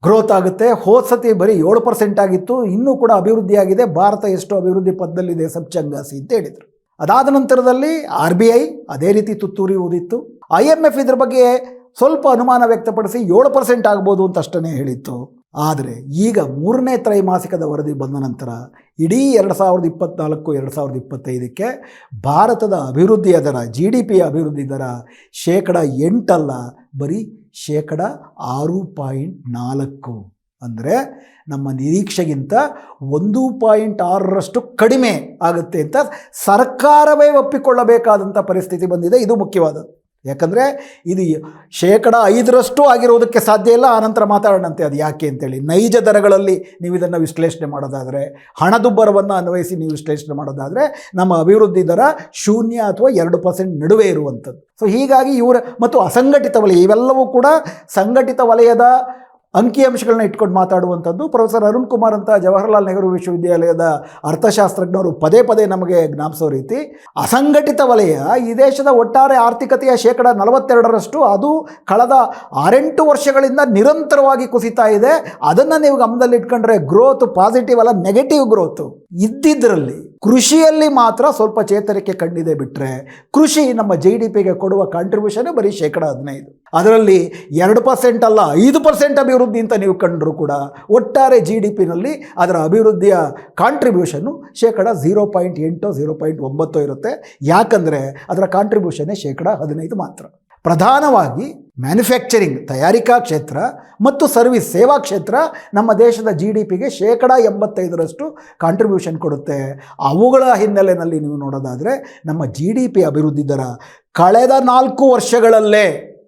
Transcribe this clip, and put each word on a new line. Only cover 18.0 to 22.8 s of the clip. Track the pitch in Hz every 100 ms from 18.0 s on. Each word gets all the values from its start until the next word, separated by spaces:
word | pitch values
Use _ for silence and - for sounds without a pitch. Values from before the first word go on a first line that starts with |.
| 135 139
ನಂತರ | 135 123 127 117 120 _ _ _
ಇಡೀ | 160 220 277
ಎರಡು | 233 196
ಸಾವಿರದ | 185 190 180 170
ಇಪ್ಪತ್ನಾಲ್ಕು | 160 175 175 156 156 156
ಎರಡು | 143 131
ಸಾವಿರದ | 139 139 127
ಇಪ್ಪತ್ತೈದಕ್ಕೆ | 123 135 - 127 123 - 214 254 - - _ 113 127
ಭಾರತದ | 147 226 240 214
ಅಭಿವೃದ್ಧಿಯ | 185